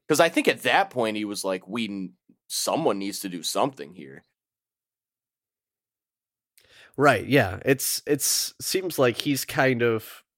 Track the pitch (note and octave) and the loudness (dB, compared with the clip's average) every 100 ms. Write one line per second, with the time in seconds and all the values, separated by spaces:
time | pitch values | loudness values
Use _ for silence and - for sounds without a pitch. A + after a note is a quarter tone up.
0 | - D3+ E3+ D4 D#3+ B2 B2+ D3 G3 B2 | 0 4 4 4 2 2 2 2 2 0
1 | A2+ G#2+ G#2 G2+ G2 F#2 F#2 A#2 A2 G2 | -2 -2 -4 -4 -2 -4 -4 -6 -6 -6
2 | F#2 - _ _ - - - G#3 D3 G2 | -8 -12 _ _ -10 -6 -2 0 0 0
3 | G2 G2 G2 F2 - F#2+ C3+ C3+ C#2+ F2 | -4 -8 -8 -8 -4 -2 -2 -4 -16 -18
4 | C2+ C#2 - _ _ _ _ _ _ _ | -20 -20 -20 _ _ _ _ _ _ _
5 | _ _ _ _ _ _ _ _ _ _ | _ _ _ _ _ _ _ _ _ _
6 | _ _ _ _ _ _ _ - - - | _ _ _ _ _ _ _ -20 -10 2
7 | C#3+ G#2+ G2+ C#3 G2 F2+ - C3+ - - | 4 4 4 2 2 0 0 2 0 -4
8 | - C#3+ - - - - - F#3+ F#3 D3+ | -2 -2 0 -2 -4 -8 -4 -4 -2 2
9 | B2 A#2 D3+ C3 - D#3 C3 A#2+ A#2+ A2+ | 2 2 -2 -2 -2 0 2 2 2 0
10 | - - _ | -4 -18 _